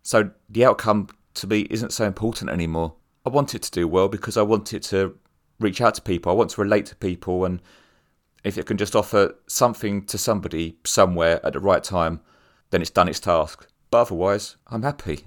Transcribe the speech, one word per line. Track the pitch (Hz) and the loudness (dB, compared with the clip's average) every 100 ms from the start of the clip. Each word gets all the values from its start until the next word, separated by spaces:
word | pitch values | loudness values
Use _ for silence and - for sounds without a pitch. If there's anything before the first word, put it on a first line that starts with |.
So | - 110 98 - _ | 0 2 2 -6 _
the | 107 127 | 4 4
outcome | - 110 104 98 - _ - | 4 2 0 -2 -14 _ -12
to | 98 | -2
me | 107 - | 0 0
isn't | 107 117 | -4 -6
so | - 107 | -2 -4
important | 92 110 113 73 | -2 -4 -4 -4
anymore. | 82 82 80 82 - _ _ 127 | -4 -2 -2 -4 -8 _ _ -2
I | |
want | 139 139 | 0 0
it | 113 | -6
to | - | -6
do | 90 85 | -2 0
well | 90 98 | 2 2
because | 101 - 110 | -2 -4 0
I | |
want | 104 110 - | 2 2 0
it | 104 | -10
to | - 98 95 - _ _ _ _ | -2 0 0 -4 _ _ _ _
reach | 107 90 | -2 2
out | 117 - | 2 2
to | |
people. | - 87 87 | -4 -2 0
I | 98 | 2
want | 107 | 2
to | - | 0
relate | 101 104 - | 2 2 0
to | - | -8
people, | 98 90 - 90 92 | -6 -6 -4 -2 -2
and | 90 - _ _ _ _ _ _ _ | -4 -10 _ _ _ _ _ _ _
if | 101 - | -8 -6
it | - | -4
can | 104 | -4
just | 101 113 | 0 0
offer | 98 104 98 - - | 2 2 2 0 -8
something | - 123 107 107 101 98 | 0 0 0 -4 -4 -6
to | 104 | -6
somebody | - 104 - 82 82 - - | -2 -2 -4 -6 -6 -8 -2
somewhere | - 95 87 82 82 - | 4 4 4 2 2 0
at | |
the | 71 | -2
right | 98 90 | 2 2
time, | - 92 82 82 _ _ _ _ _ | 2 0 0 -2 _ _ _ _ _
then | 90 | -2
it's | 80 | 0
done | - 87 | 2 2
its | 80 | 0
task. | - 85 76 - _ _ _ | 0 2 0 -6 _ _ _
But | 117 | 2
otherwise, | 117 85 92 104 - - _ | 2 0 0 0 -4 -16 _
I'm | 113 | -6
happy. | 135 143 - 73 | -6 -6 -8 -8